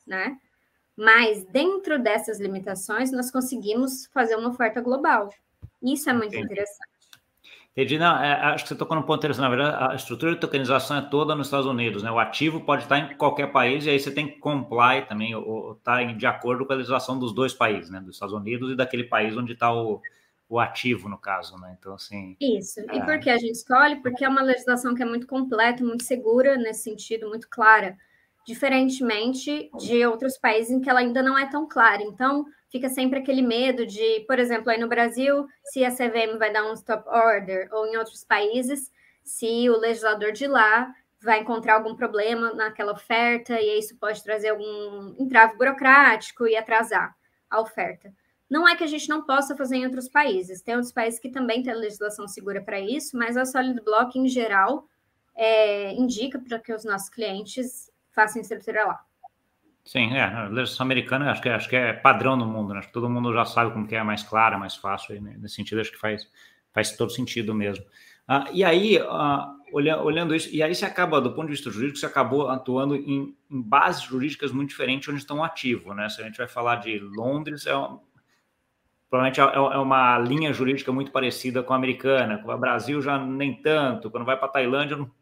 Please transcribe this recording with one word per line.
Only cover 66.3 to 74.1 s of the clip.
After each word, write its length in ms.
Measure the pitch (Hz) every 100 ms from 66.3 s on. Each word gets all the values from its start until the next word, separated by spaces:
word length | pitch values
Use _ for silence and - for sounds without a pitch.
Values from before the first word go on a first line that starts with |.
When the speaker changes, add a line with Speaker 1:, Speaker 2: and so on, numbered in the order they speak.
| _ - _ _
Speaker 2:
faz 200 | 107 107
todo 160 | - 113
sentido 440 | - 120 117 107
mesmo. 280 | 107 104 92 - _ - _ -
Ah, 220 | 139 143
e 100 | 175
aí, 360 | 185 170 220 185
ah, 580 | - 156 147 139 143 - -
olha-, 260 | 147 147 160
olhando 360 | 151 160 170
isso, 160 | 160 -
e 80 | 151
aí 120 | 156
você 100 | 175
acaba, 380 | 214 - 175 147
do 100 | 123
ponto 140 | 110 156
de 60 |
vista 180 | 143 123
jurídico, 280 | 104 139 139
você 60 |
acabou 460 | 147 143 120 139 131
atuando 440 | 131 - 127 139
em, 400 | 143 143 139 139 - -
em 120 | 135
bases 400 | 107 - 175 151
jurídicas 500 | -